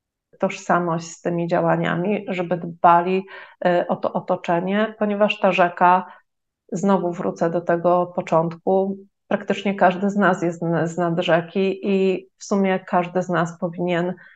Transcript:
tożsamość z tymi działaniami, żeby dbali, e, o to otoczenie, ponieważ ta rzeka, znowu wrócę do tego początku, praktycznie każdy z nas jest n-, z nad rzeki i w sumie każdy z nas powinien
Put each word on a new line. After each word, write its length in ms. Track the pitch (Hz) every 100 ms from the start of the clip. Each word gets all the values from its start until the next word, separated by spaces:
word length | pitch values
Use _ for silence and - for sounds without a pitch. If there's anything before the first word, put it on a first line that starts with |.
| _ _ _ _
tożsamość 640 | 190 196 - 170 175 165 165
z 140 | -
tymi 280 | 175 170 170
działaniami, 760 | 175 165 165 170 165 180 208 -
żeby 280 | 180 175 180
dbali, 720 | 170 170 175 170 180 190 190 - - _
e, 240 | 180 175 -
o 80 | -
to 160 | -
otoczenie, 840 | - - 180 185 170 185 202 220 220
ponieważ 420 | 208 202 208 -
ta 120 | 196
rzeka, 540 | 180 175 - 180 180 190 - _ _ _ _ _
znowu 400 | 185 196 190 175
wrócę 380 | 170 190 180 170
do 100 | 175
tego 520 | 170 170 175 180 175 175
początku, 800 | 175 165 165 170 - 190 196 196 - _ _
praktycznie 460 | 202 - 208 208
każdy 360 | 202 190 180 202
z 60 | 202
nas 260 | 185 180
jest 200 | 170 170
n-, 260 | 165 165 165
z 100 | 165
nad 200 | 175 170
rzeki 600 | 175 170 170 202 190 190
i 460 | 208 196 190 185 - _
w 80 |
sumie 360 | - 202 190 185
każdy 420 | 185 185 170 180
z 60 | 175
nas 300 | 170 170 -
powinien 560 | 180 175 175 175 175 185 -